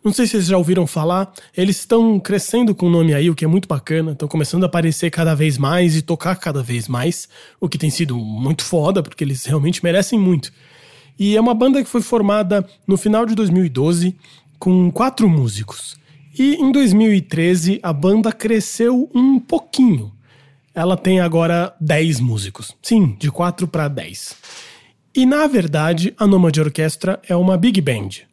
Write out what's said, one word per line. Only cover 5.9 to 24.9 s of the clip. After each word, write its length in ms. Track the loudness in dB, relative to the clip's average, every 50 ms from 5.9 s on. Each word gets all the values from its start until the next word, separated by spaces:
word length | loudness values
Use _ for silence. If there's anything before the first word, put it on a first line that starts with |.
| 2
e 60 | 0 0
tocar 340 | -2 -6 -4 -2 -4 -4
cada 260 | -4 -4 -6 -6 -6 -4
vez 240 | -4 -4 -6 -4
mais, 420 | -4 -6 -2 -2 -4 -4 -4 -10 _ _ -20 -20 -20 _ _
o 80 | -6 -6
que 100 | -4 -2
tem 100 | -4 -2
sido 280 | -2 -2 -4 -4 -4
muito 460 | -6 -6 -6 -6 -4 -2 -2 -2 -4 -4
foda, 400 | -2 -2 0 0 2 0 0 -2
porque 220 | -4 -6 -6 -4
eles 200 | -4 -4 -6 -4
realmente 360 | -2 -2 0 0 0 -2 -2 -2
merecem 360 | 0 0 0 0 0 0 0
muito. 340 | 2 2 2 0 -2 -8 _ _ -20 _ -20 -20 -20 -20 -20 -20 -20 _ _ _
E 160 | -2 2 2
é 40 | 2
uma 140 | 2 2 2
banda 280 | 2 2 2 2 2 0
que 60 | -2
foi 140 | -4 -4 -2
formada 680 | 0 0 0 2 2 0 0 0 0 0 -2 -2 -4 -10 _ _
no 100 | -2 -2
final 280 | 0 2 0 0 2 0
de 100 | 0 0
dois 140 | 0 0 2
mil 160 | 2 2 0
e 60 | 0
doze, 440 | -2 -2 0 0 0 0 0 -2 -4 -6 _ -20 -20 -20 _ _ _ _
com 320 | -2 2 2 4 2 2
quatro 380 | 2 0 -2 -2 0 0 2 2
músicos. 680 | 4 2 0 -2 -4 -6 -10 -12 -14 -16 -16 -18 -20 -20 _ _ -20 -20 -20 -20 -4 0
E 180 | 0 2 2
em 140 | 2 2 2
dois 220 | 2 4 4 4 4
mil 220 | 4 4 4 4
e 80 | 2 0
treze, 580 | -2 -2 0 2 2 2 2 0 0 -2 -2 -2
a 100 | -4 -4
banda 400 | 0 0 2 2 2 2 0 -2
cresceu 760 | -4 -2 0 0 0 -2 -4 -4 0 0 2 2 0 -2 -2 0
um 260 | 2 2 4 4 2
pouquinho. 720 | 0 -2 -4 -4 -4 _ 0 2 4 4 4 2 -2 -8 -16 _ _ _ _ _ _ _ _ _ _ _ _
Ela 200 | -4 -2 0 -2
tem 260 | 0 0 2 2 2
agora 540 | 2 2 2 0 0 2 0 0 -2 -4 -6 _
dez 400 | -2 0 0 2 2 0 0 0
músicos. 560 | 0 -2 -2 -4 -6 -8 -12 -16 -18 -18 -20 _ _
Sim, 340 | 0 2 4 4 2 0 -2
de 120 | -6 -6
quatro 360 | -4 -2 -4 -4 -2 -4 -8
pra 220 | -6 -4 -4 -4 -4
dez. 480 | -6 -8 -12 -12 -14 -14 -16 -16 -18 -20 _ -20 -20 -20 -20 -20 -20 -20 _ _